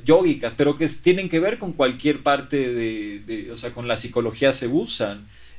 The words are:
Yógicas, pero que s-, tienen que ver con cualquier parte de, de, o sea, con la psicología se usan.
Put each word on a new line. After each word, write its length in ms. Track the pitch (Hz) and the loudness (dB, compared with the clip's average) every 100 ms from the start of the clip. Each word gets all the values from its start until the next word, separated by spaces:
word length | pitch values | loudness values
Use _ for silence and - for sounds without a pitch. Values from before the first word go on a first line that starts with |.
Yógicas, 500 | 139 170 175 143 117 | 6 6 6 2 -2
pero 220 | - 143 143 | 2 2 2
que 80 | |
s-, 120 | 160 - | -2 2
tienen 280 | 180 185 185 | 2 2 2
que 100 | 165 | 0
ver 180 | 190 233 | 0 -2
con 140 | 185 | -6
cualquier 500 | 147 131 123 151 143 | 0 0 2 0 0
parte 500 | 147 139 139 143 127 | 0 0 0 -2 -2
de, 460 | 120 113 110 104 104 | -2 -4 -4 -8 -10
de, 320 | 107 110 117 | -10 -10 -8
o 60 | 117 | -10
sea, 140 | 120 | -10
con 140 | 120 120 | -8 -4
la 100 | 110 | -4
psicología 560 | - 123 113 113 139 | -2 -2 -2 2 2
se 140 | 131 120 | 2 0
usan. 600 | 151 226 - 107 101 - - - | -2 -2 -4 -4 -6 -16 -20 -18